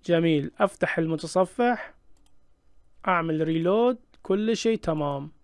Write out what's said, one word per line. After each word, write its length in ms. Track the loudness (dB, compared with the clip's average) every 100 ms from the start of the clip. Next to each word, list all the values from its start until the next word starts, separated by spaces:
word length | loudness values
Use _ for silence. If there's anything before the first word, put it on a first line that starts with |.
| 2
جميل. 460 | 2 4 2 0 0
أفتح 380 | -2 0 -2 -2
المتصفح. 960 | -2 -4 -2 0 0 2 0 0 -6 -18 -20 -20 -20 -20 _ _ _ -20 -20 -8 -2
أعمل 360 | 0 0 -2
ريلود. 540 | 0 0 0 2 2 0 _ -20
كل 340 | -2 -2 0 0
شيء 200 | 0 0
تمام. 540 | -2 -2 -2 -4 -8 -16